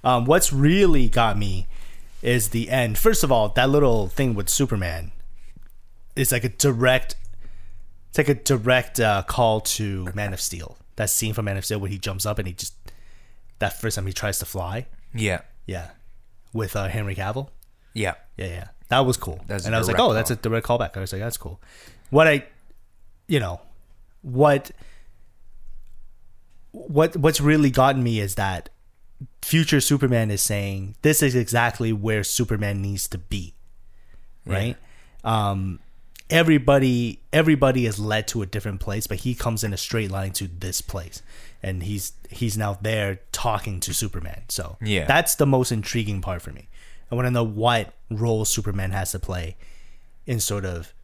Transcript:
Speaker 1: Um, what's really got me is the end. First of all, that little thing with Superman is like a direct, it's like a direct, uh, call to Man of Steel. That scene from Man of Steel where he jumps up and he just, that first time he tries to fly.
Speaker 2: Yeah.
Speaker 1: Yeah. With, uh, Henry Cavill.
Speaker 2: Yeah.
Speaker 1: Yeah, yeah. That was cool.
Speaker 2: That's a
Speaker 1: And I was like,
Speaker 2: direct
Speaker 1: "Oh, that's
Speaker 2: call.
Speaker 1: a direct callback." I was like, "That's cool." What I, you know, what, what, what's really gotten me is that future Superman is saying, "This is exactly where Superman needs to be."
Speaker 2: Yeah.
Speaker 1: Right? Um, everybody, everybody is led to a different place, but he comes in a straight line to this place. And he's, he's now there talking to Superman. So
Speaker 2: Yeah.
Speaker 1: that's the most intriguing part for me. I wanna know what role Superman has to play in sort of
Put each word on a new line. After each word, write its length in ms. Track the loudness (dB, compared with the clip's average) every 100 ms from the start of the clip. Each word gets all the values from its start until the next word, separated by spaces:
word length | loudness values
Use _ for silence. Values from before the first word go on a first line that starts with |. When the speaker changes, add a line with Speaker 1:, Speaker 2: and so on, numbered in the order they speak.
Speaker 1:
Um, 220 | 4 2 6
what's 280 | 4 4
really 560 | 4 6 8 8 8 8
got 300 | 6 4 4
me 260 | 2 0 -2 -4 -8 -10 -12 -4
is 280 | 0 2 2
the 200 | -2 0
end. 300 | 0 2 4
First 240 | 4 4
of 80 | 4
all, 180 | 4 4
that 220 | 4 4
little 380 | 6 6 4 2
thing 260 | 0 0 0
with 120 | 0
Superman 640 | 0 0 0 -2 -4 -8 -8 -10 -12 -14 -14 -18 -18 -20 -20 -10 -2
is 160 | 0
like 120 | 0
a 60 | -2
direct, 680 | 2 2 4 4 4 2 -4 -6 -8 -8 -10 -10 -10 -12 -16 -2
it's 100 | 0
like 100 | 2
a 60 | 0
direct, 640 | 0 0 4 2 2 0
uh, 240 | 2 2
call 360 | 0 2 2 2
to 480 | -2 -4 -4 -4 -6
Man 180 | -6 -6
of 80 | -4
Steel. 380 | -6 -8 -12 -16 -18 -4
That 120 | -2
scene 240 | 0 -2
from 120 | -2 -2
Man 120 | -4
of 80 | -4
Steel 140 | -4
where 100 | -4
he 80 | -6
jumps 300 | -6 -4 -4
up 100 | -4
and 100 | -6
he 60 |
just, 220 | -8 -10 -12 -18 -18 -18 -20 -20 -20 -20 -4
that 240 | -4 -2
first 140 | -4 -4
time 100 | -6
he 80 |
tries 240 | -4 -4 -4
to 80 | -6
fly. 400 | -6 -6 -8 -10 -14 -12 -4
Speaker 2:
Yeah. 260 | -2 -2 -6 -18 -10
Speaker 1:
Yeah. 240 | -10 -10 -18 -20 -20 -20 -20 -10
With, 220 | -6 -4 -4
uh, 140 | -4
Henry 260 | -4 -4 -4
Cavill. 340 | -4 -6 -8 -16 -20 _ _ -4
Speaker 2:
Yeah. 180 | -4 -4 -14 -10
Speaker 1:
Yeah, 80 | -10
yeah. 220 | -10 -12 -16 0
That 100 | 2
was 180 | 4 0
cool. 260 | -4 -10 -8
Speaker 2:
That's 160 | -6
a 40 | 0
Speaker 1:
And 60 | 0
I 40 |
was 80 | 2
like, 100 | 4
Speaker 2:
direct 140 | 4
Speaker 1:
"Oh, 20 |
that's 160 | 4 0
Speaker 2:
call. 80 | -2
Speaker 1:
a 40 |
direct 240 | -2 -2 0
callback." 280 | 0 0 -6
I 40 |
was 120 | -8
like, 80 | -6
"That's 140 | -6 -8
cool." 220 | -10 -16 -20 -20 -20 -20 0
What 160 | 6 6
I, 180 | 4 -2 -20 -20 -20 -20 _ -20 -20 -2
you 120 | -2
know, 220 | 0 -8 -14 -20 -20 -20 -20 -18
what, 480 | -6 4 4 4 0 -18 -18 -18 -20 -20 -20 -20 -18 -14 -12 -12 -12 -14 -16 -18 -20 -20 -20 -20 -20
what, 440 | -18 0 4 4 4
what's 240 | 2 4
really 280 | 4 6 6
gotten 320 | 6 4 4
me 160 | 2 0
is 160 | -2 -2
that 340 | -2 -2 -8 _ -20 _ -20 -18 -20 -12
future 400 | 0 2 4 2
Superman 480 | 4 2 4 2 0
is 120 | 0
saying, 540 | -2 -2 -4 -6 -8 0
"This 220 | 2 4
is 120 | 4 2
exactly 580 | 2 2 2 0 -2
where 300 | 0 0 0
Superman 580 | 0 -2 0 0 -2 -2
needs 260 | -4 -4 -6
to 80 | -8
be." 380 | -6 -6 -6 -14 -20 -20 -20 -20 -20 -20 -20 -18 -4
Speaker 2:
Yeah. 80 |
Speaker 1:
Right? 240 | -2 -2 -4 -14 -20 -20 -8
Um, 560 | -2 0 0 -2 -4 -8 -14 -20 -20 -20 0
everybody, 920 | 4 6 6 6 4 6 2 0 -4 0
everybody 520 | 4 4 6 4 4 0
is 120 | -2
led 300 | -2 -2 -2
to 120 | -4
a 40 | -4
different 360 | -4 -6 -6
place, 260 | -4 -4 -4
but 100 | -4
he 140 | -4
comes 300 | -2 -2 -2
in 100 | -2
a 40 | -4
straight 340 | -2 -2 -2
line 200 | -4 -4
to 140 | -6 -8
this 340 | -8 -6 -6
place. 400 | -6 -8 -10 -16 -16 -18 -18 -10
And 180 | -6 -6
he's, 320 | -4 -6 -8 -12 -16
he's 260 | -4 -4 -2
now 200 | -4 -4
there 420 | -2 -2 -2 -6 -8
talking 480 | -4 -2 -2 -4 -6
to 120 | -4
Superman. 500 | -4 -4 -6 -8 -10 -8
So 280 | -8 -8 -6
Speaker 2:
Yeah. 240 | 0 0 4
Speaker 1:
that's 280 | 4 4 2
the 120 | 4
most 240 | 4 2
intriguing 500 | -2 -2 -4 -2 -4
part 220 | -6 -8
for 80 | -8
me. 160 | -14 -16 -18 -16 -16 -6
I 40 | -2
wanna 160 | 0
know 120 | 0
what 500 | 0 0 2 2 -2 -12 -10
role 340 | -4 0 0 0
Superman 460 | -2 -2 -2 -2
has 200 | -2 -4
to 60 | -6
play 380 | -6 -6 -8 -12 -16 -16 -16 -18 -20 -16 -4
in 120 | -2
sort 240 | -2 -2 -4
of 280 | -6 -10 -16